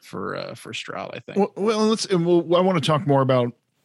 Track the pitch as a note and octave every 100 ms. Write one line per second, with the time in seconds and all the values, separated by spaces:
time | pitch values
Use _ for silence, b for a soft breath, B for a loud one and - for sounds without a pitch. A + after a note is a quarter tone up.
0 | - - G2 F#2 F#2 G#2 - - - -
1 | F#2+ - - G3 G3 - G#3 G#3+ G#3+ A3
2 | - F#3 E3+ F3 D#3 F3+ F#3 F3+ D3+ D3+
3 | C#3+ C3+ C3 B2+ A#2+ - _ _